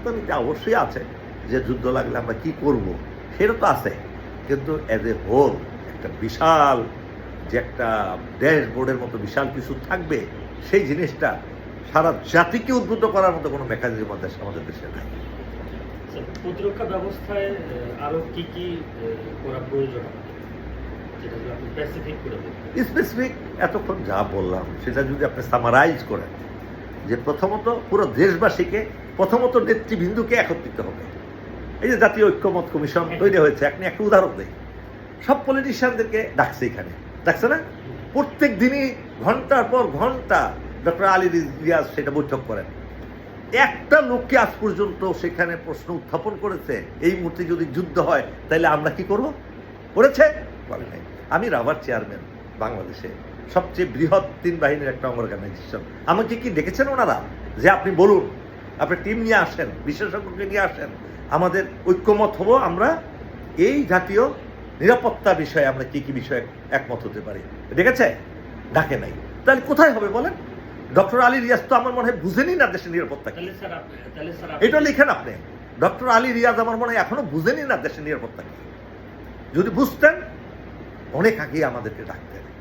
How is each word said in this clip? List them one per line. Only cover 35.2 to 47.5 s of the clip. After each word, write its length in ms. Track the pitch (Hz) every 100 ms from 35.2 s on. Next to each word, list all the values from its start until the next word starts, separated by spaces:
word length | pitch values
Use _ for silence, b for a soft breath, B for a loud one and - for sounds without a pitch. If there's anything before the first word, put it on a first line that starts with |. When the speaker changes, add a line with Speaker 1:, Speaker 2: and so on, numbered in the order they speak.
| -
Speaker 1:
সব 100 | 277 269
পলিটিশিয়ানদেরকে 840 | 269 269 - 254 226 214 220 226 -
ডাকছে 280 | 127 - 117
এখানে, 240 | - 90 - - - 165
ডাকছে 220 | - 240
না? 120 | 320 - - - - -
প্রত্যেক 460 | 277 - - 285 190
দিনই 360 | 247 285 269 226 - -
ঘন্টার 400 | 185 254 - 269
পর 200 | 233 247
ঘন্টা 720 | 202 143 240 262 - 175 113 - - - 170
ডক্টর 200 | 170 196
আলী 240 | 190 180 165 143 131
রিয়াজ 320 | 156 160 135 -
সেটা 160 | 135
বৈঠক 280 | 147 147 135 -
করেন। 180 | 104 - - - - - - - - -
একটা 480 | 240 277 - - 302
লোককে 360 | 262 247 - 262
আজ 100 | 214 -
পর্যন্ত 500 | 214 175 202 - 190
সেখানে 460 | - 175 - 170 165 165
প্রশ্ন 280 | 147 -
উত্থাপন 440 | 170 - 156 214 185
করেছে, 420 | 202 170 - 110 85 120
"এই 140 | 165 180
মুহূর্তে 300 | 170 175
যদি 200 | 170